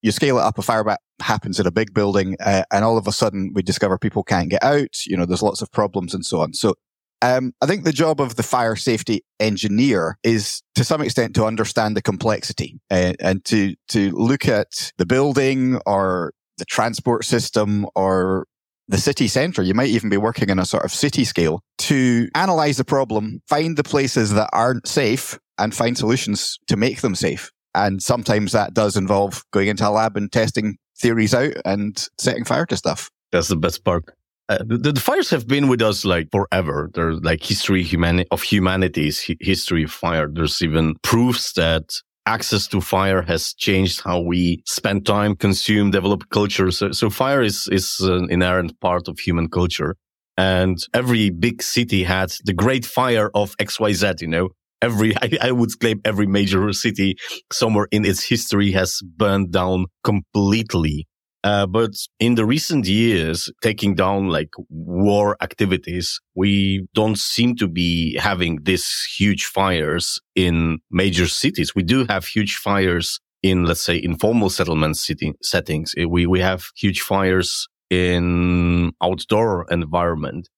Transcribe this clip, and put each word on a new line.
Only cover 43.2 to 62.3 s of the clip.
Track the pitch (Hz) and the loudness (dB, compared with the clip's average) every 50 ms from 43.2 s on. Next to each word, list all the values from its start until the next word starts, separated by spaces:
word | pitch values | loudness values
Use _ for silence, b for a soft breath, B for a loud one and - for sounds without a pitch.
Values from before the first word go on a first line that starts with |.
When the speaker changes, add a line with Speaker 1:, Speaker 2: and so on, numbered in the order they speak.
Speaker 2:
has | 85 87 87 80 - - - | 0 -2 -2 -2 -2 -6 -8
changed | _ - - 98 95 95 90 - - | _ -2 0 2 2 2 0 -2 -4
how | - 95 90 87 | -4 -4 -2 -2
we | 87 87 87 90 90 87 87 - _ | 0 0 0 2 2 2 0 -2 _
spend | - - - - 107 101 101 101 | -8 -8 -4 -2 0 -2 0 0
time, | - 101 104 104 104 101 | 0 0 2 2 0 0
consume, | - - 101 95 - - - 107 104 101 101 | 0 2 0 0 0 0 0 2 2 2 2
develop | 98 98 90 101 101 - - _ | 2 2 2 2 0 0 -2 _
culture. | - 104 104 98 - - 95 92 | 0 0 0 0 0 0 0 0
So, | 85 - 104 98 | 0 -2 -4 -4
so | 87 - - 110 | -2 -2 -2 -2
fire | - - 131 135 139 139 | 0 0 0 2 2 2
is, | 123 107 98 - - - | 2 0 0 -4 -4 -2
is | - 95 90 - - - | 0 0 0 -2 -4 -2
an | 95 95 90 92 90 - | 0 0 0 0 0 0
inherent | 87 90 90 90 90 92 90 82 - _ | 0 0 2 2 2 0 -2 -4 -8 _
part | - 92 87 90 87 | -2 -2 -2 -2 -4
of | - 80 - | -6 -12 -6
human | - - 85 85 82 80 | -2 -2 0 0 -2 -2
culture. | - 90 90 85 - - 76 73 - _ _ _ _ _ _ _ _ | 0 0 0 0 -2 -4 -4 -4 -6 _ _ _ _ _ _ _ _
And | - 95 95 92 90 92 95 92 85 - - | 0 2 2 2 2 2 0 0 -2 -6 -2
every | - 117 127 123 123 113 107 101 | -2 -2 2 2 2 4 4 2
big | 87 82 90 120 120 - | 2 0 -2 -2 -2 -2
city | - - - 123 120 120 - 98 | -8 -4 0 -2 0 0 0 0
had | 92 87 92 95 92 90 - - | 2 2 0 0 0 -2 -4 -6
the | - 107 | -4 -2
Great | 95 85 98 123 131 131 117 | 0 2 2 2 2 0 -4
Fire | - - - 127 127 120 110 104 104 | -4 -2 -2 0 2 2 2 0 2
of | - 104 104 101 - _ | 0 0 -2 -2 -2 _
X | 110 - - - | -6 -6 -2 -2
Y | 110 107 | 0 0
Z, | 101 85 101 101 90 80 | 2 2 0 0 0 -2
you | 85 | -4
know. | 80 80 85 92 92 - _ _ _ _ _ | -4 -2 -2 -2 -2 -4 _ _ _ _ _
Every, | - 120 117 104 110 110 104 | -2 0 2 2 2 2 2
<laughs> | - | 0
I, | - 107 160 - | 0 0 -2 0
I | - 127 | 0 0
would | 127 123 117 117 - - | 2 2 0 0 0 0
claim | 120 117 110 101 - | 0 0 0 0 -2
every | 110 107 98 107 | -2 0 2 0
major | 98 95 101 101 95 95 92 98 104 | 2 2 2 2 2 2 2 2 0
city | 98 - - 120 - - 98 98 90 B B B B B B _ | -2 -2 -2 -2 0 0 0 0 -2 B B B B B B _
somewhere | - - 127 113 110 104 104 - | -2 0 0 2 2 2 2 2
in | - 107 104 | 0 2 2
its | 101 95 - - | 2 0 0 0
history | - 127 113 - - - 101 101 101 | -2 -2 -2 0 0 2 2 2 4
has | 92 98 92 90 - - | 2 2 0 0 -2 -8
burned | 98 90 82 80 110 101 98 98 98 87 | -10 -12 -4 0 2 2 2 2 0 0
down | 85 95 90 92 92 92 92 90 _ _ | 0 0 0 2 0 0 -2 -4 _ _
completely. | _ - 104 101 90 _ _ 104 101 98 104 113 113 104 - 92 80 78 76 73 78 _ _ _ _ _ _ _ | _ 0 0 0 -2 _ _ 2 2 4 2 0 0 -2 -2 0 0 0 -2 -4 -8 _ _ _ _ _ _ _
Uh, | - 101 104 101 101 | -2 0 2 2 0
but | 95 92 113 117 107 101 - - - _ _ | 0 2 0 0 0 -2 -8 -12 -12 _ _
in | 107 120 | 2 2